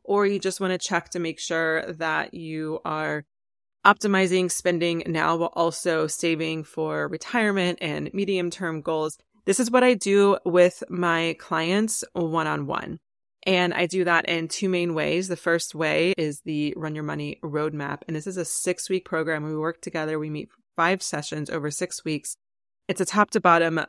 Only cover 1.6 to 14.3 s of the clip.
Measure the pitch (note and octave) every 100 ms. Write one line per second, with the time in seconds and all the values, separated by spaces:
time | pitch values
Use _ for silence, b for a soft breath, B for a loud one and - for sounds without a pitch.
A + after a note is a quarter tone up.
1.6 | D#3+ D#3+ - D#3+ D#3+ D#3 - F3 D#3+ D#3
2.6 | D#3 D3+ - D#3 D#3 D3+ - _ _ _
3.6 | _ _ G3+ G3+ G#3 F#3+ F#3 F#3 F3+ -
4.6 | F3+ F3 E3+ E3 E3+ D#3+ D#3 E3 E3 -
5.6 | E3 - F3+ D#3+ D#3 - E3+ D#3+ D#3+ D#3+
6.6 | D3+ - D#3 D3+ D3+ D#3+ - B3 G#3+ G3
7.6 | F3+ F3 D#3+ D3 D3 G3 G3+ F#3+ F3 E3+
8.6 | F3 D#3 D3+ D#3+ D#3 - _ _ - G3
9.6 | A#3 B3 B3+ A3+ G3 G3 G3+ G3 F3 F3
10.6 | F3+ - - F3 F3 E3 E3 D#3+ - D#3+
11.6 | E3 G3 A3 - - - E3 D#3+ D#3 D3+
12.6 | C#3 - - - _ _ _ _ F#3+ F#3
13.6 | F3 - F3 F#3 F3 E3+ -